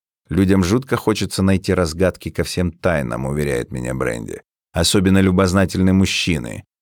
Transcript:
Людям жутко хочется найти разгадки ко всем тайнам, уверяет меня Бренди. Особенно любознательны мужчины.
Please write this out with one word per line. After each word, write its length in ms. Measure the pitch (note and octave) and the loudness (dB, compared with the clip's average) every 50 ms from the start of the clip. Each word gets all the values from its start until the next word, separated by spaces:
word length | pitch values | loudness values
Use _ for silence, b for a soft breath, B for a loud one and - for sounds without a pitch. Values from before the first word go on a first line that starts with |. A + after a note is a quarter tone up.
| _ _ _ _ _ - | _ _ _ _ _ -4
Людям 340 | D2+ F2 G2 F#2 G2 F#2+ F#2 | 0 2 2 4 4 2 2
жутко 340 | E2+ G#2 C3 C3 - A#2+ A#2 | 2 0 0 0 -2 -4 -2
хочется 440 | - - G#2+ - G2+ F2+ - - | 0 -2 -2 -2 -2 -4 -2 0
найти 320 | F#2+ F#2+ G2 F#2 - - F#2 | 2 2 2 2 0 0 0
разгадки 560 | F2+ F2+ D#2 D#2+ E2+ F#2 F2+ E2+ - - E2+ | 0 0 0 0 0 0 0 0 -2 -8 -8
ко 140 | - - E2+ | -6 -4 -6
всем 280 | - - - F2+ F2 | -4 -2 -2 -2 -2
тайнам, 540 | D#2+ _ - F#2+ E2+ D2+ C2+ A#1+ A#1 A#1+ C2+ | -2 _ -2 0 0 0 -2 -4 -4 -6 -4
уверяет 460 | C2+ C#2+ D2 D2 C#2+ C2 A#1+ A#1+ - | -4 -4 -2 -2 -2 -2 -4 -4 -6
меня 220 | - B1+ A#1+ B1 C2 | -8 -8 -6 -6 -6
Бренди. 460 | C2 B1+ B1 A1+ A#1 A1+ G1+ G1+ - - _ _ _ _ _ | -4 -4 -4 -6 -6 -8 -12 -12 -14 -16 _ _ _ _ _
Особенно 480 | - E2 E2+ - - G#2 F#2 F#2+ F#2+ F#2+ | -2 -2 0 2 2 2 4 4 4 4
любознательны 760 | F#2+ F#2+ F2+ F#2 G2 F#2 F2 G2 F#2+ E2+ - F#2 F#2 F#2+ F#2 | 4 4 4 4 2 2 2 2 2 0 0 0 2 4 4
мужчины. 720 | F#2+ F#2+ - - - - - E2+ D2 A#1+ A1+ G#1 G1+ - _ _ _ | 4 2 2 0 -2 -2 -2 -2 -2 -4 -8 -10 -12 -14 _ _ _